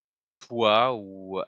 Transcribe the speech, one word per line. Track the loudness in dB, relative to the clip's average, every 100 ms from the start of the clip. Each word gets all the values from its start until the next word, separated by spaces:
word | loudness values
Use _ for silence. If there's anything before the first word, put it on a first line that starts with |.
| _ _ _ _
toi | -10 0 4 4 4 0
ou | -8 -16 -10 -8